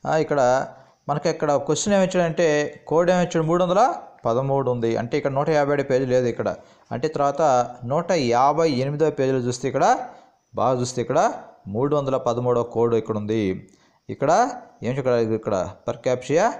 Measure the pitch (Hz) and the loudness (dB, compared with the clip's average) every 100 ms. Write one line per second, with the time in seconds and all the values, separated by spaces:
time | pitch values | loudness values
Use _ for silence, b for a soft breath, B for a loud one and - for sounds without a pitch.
0 | 143 156 151 147 123 127 - B B B | 0 -2 0 2 2 2 -2 B B B
1 | - 147 170 160 156 139 - 147 208 196 | -6 -2 -2 -2 0 0 0 -2 2 2
2 | 185 180 170 160 165 147 147 - - 151 | 2 2 0 2 2 2 -2 -8 -2 2
3 | 175 180 180 175 156 175 180 185 262 339 | 2 2 2 0 0 2 2 4 2 0
4 | - - 120 117 135 139 127 123 113 113 | -12 -6 -2 0 0 0 0 0 0 0
5 | 120 151 139 135 151 151 143 143 139 131 | -2 -2 -2 -2 0 2 2 0 0 0
6 | 135 127 123 113 104 87 B B B 113 | 2 2 2 -2 -4 -4 B B B -6
7 | 156 143 143 139 151 123 - - 120 147 | -4 0 -2 2 2 2 0 -6 -4 -4
8 | 170 180 123 117 139 151 165 123 135 147 | 0 0 2 4 4 4 2 0 -2 0
9 | 156 147 131 131 123 123 135 131 185 262 | 0 2 0 0 -2 -4 -4 2 2 2
10 | - B B B _ 104 113 127 123 - | -2 B B B _ -2 0 0 -2 -4
11 | 117 143 220 - - - 92 104 139 147 | 0 2 0 -2 -14 -20 -8 -4 0 0
12 | 135 131 120 117 123 120 120 113 117 113 | 0 -2 -2 -2 0 0 0 0 0 0
13 | 110 107 104 113 98 95 - b b b | -2 -6 -2 -2 0 -4 -10 b b b
14 | - - 139 190 254 - - _ 110 131 | -16 -4 0 2 0 -4 -18 _ -6 -2
15 | 131 120 110 110 113 98 92 - - 117 | 0 0 0 -2 -2 -2 -4 -6 -8 -4
16 | 131 127 - 151 226 | -2 -2 0 2 2